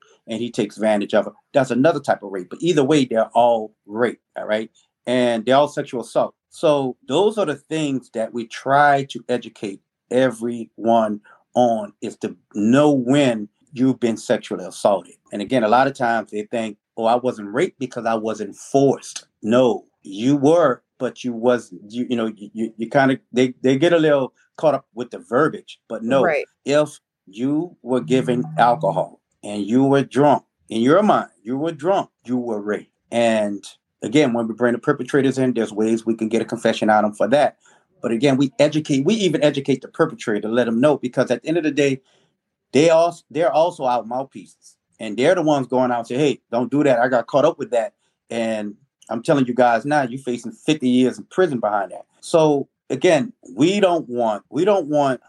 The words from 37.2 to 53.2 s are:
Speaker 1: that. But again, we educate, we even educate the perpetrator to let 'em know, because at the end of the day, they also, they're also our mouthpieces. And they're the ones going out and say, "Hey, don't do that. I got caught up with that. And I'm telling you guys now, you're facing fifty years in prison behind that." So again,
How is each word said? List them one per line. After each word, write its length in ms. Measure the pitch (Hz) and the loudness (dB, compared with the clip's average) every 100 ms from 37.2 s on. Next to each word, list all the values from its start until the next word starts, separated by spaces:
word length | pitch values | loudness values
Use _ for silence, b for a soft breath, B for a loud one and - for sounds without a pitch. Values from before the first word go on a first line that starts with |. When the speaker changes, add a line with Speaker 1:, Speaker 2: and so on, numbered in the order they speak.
| 101 | 2
Speaker 1:
that. 280 | 139 123 - b b b _ | 2 2 -2 b b b _
But 100 | 113 | -4
again, 260 | 113 139 131 | 0 2 2
we 140 | 139 - | 0 2
educate, 460 | 151 151 156 135 147 | 2 0 -2 0 0
we 100 | 226 | 0
even 280 | 185 156 | 0 2
educate 380 | 147 139 143 127 | 0 0 -2 -4
the 60 | - | -4
perpetrator 600 | - 156 113 - 104 107 | -2 -2 -2 -4 -4 -2
to 60 | |
let 140 | 120 117 | 0 0
'em 120 | 113 | 2
know, 180 | 147 135 | 2 2
because 320 | 127 135 123 | -2 -2 -2
at 100 | 120 | -2
the 60 | 151 | -2
end 80 | 170 | -2
of 60 | |
the 80 | 156 | -2
day, 300 | 139 139 135 _ _ _ _ _ _ _ | 0 0 -2 _ _ _ _ _ _ _
they 180 | 127 165 | 2 4
also, 340 | 160 170 165 - | 4 2 -2 -10
they're 200 | 139 165 | -2 0
also 340 | 143 175 170 127 | 2 0 0 -2
our 180 | 123 | -2
mouthpieces. 760 | 110 127 135 107 82 _ _ _ _ - | -4 -8 -8 -14 -20 _ _ _ _ -14
And 180 | 110 104 | -8 0
they're 180 | 143 185 | 2 2
the 60 | |
ones 260 | 156 143 127 | 2 0 0
going 240 | 127 127 | 0 0
out 80 | 120 | -2
and 80 | 113 | -4
say, 100 | 123 | -2
"Hey, 240 | 147 - - | 0 -2 -4
don't 200 | 120 123 | -4 -2
do 120 | 139 | 2
that. 160 | 143 120 | 2 4
I 80 | 123 | 2
got 200 | 123 - | 0 0
caught 180 | 143 151 | 2 2
up 120 | 160 | 0
with 120 | 113 | -2
that. 220 | 117 107 _ _ _ - | -2 -2 _ _ _ -10
And 460 | 117 113 110 104 - _ _ - | -6 -4 -4 -8 -12 _ _ -10
I'm 140 | 113 | -6
telling 220 | 117 143 123 | 0 0 2
you 80 | |
guys 320 | 120 123 113 143 | 2 2 2 0
now, 180 | 151 | -2
you're 160 | 127 131 | -2 -6
facing 320 | 123 120 117 | -8 -8 -8
fifty 380 | - - 151 127 | -8 -4 -2 2
years 280 | 123 127 110 | 2 2 0
in 80 | - | -6
prison 340 | - 185 123 | 0 0 0
behind 320 | 107 104 92 | -2 -2 -4
that." 140 | - - _ | -10 -20 _
So 460 | - 170 156 143 - _ - | -2 2 4 2 -4 _ -8
again, 440 | 135 180 156 | 0 2 2